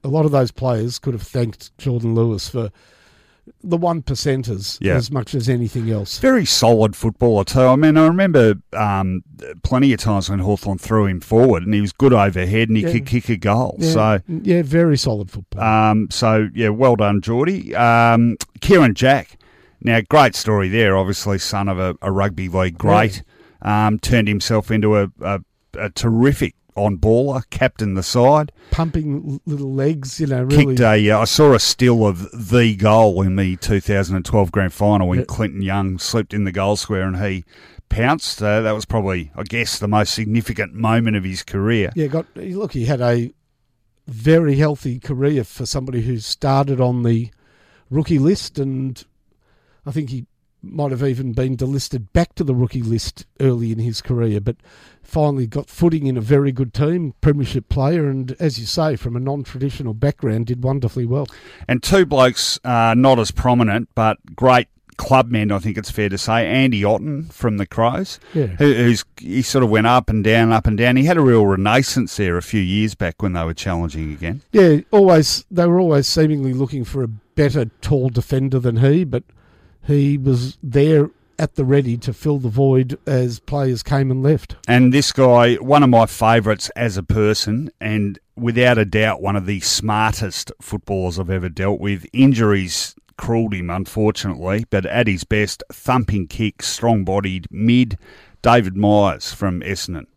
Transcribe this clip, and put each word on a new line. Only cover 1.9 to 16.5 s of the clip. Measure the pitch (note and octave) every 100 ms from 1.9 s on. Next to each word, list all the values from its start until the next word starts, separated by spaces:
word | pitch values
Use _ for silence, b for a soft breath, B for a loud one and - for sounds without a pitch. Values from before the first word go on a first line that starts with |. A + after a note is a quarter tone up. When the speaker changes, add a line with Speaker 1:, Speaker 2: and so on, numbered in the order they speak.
| B2 A2+ A2+
Speaker 1:
Lewis | A#2 G#2 -
for | B2+ A2+ b b b b b b b b _
the | F#3+ E3+
one | F3 E3
percenters | - C3+ - C3+ A#2 G2 G2+ -
Speaker 2:
Yeah. | - C3+
Speaker 1:
as | A#2
much | C#3 A2 C#3
as | A#2
anything | B2 A2+ B2 A2+
else. | A2 G2+ -
Speaker 2:
Very | C4 C4 D3+
solid | - C#3 A#2 A2 G2
footballer | A#2 - A#2+ G#2+
too. | G2 C3
I | B2+ C3
mean, | D#3 D3+
I | D#3+
remember, | F3 G3 D3+ A2+ G2+ _
um, | - G#2 G2 F#2+ F#2 - - B1+ E2
plenty | - B2+ C#3
of | A2
times | A2 G2+ F#2
when | G2
Hawthorn | F#2+ G2+ - F#2+
threw | - A2 G2+
him | F2+
forward | - A2 B2 F2+
and | F2+
he | G#2
was | G2+
good | - C3+
overhead | A#2+ G2+ F2+ F2+ G#2+ A2+
and | A2
he |
Speaker 1:
Yeah. | E3
Speaker 2:
could | B2 C3+
kick | A#2+ -
a | G#2+
goal. | G#2+ A2 B2+ -
Speaker 1:
Yeah. | D#3+
Speaker 2:
So, | D#3+ A2 G#2 -
Speaker 1:
Yeah, | E3 G3+ F3
very | D3+ D#3+ E3+ C#3+
solid | - G#2+ F#2+
football. | - F#2 -
Speaker 2:
um, | A2 A2 A2 G#2+ G#2
so, | - A2+ A2 G#2+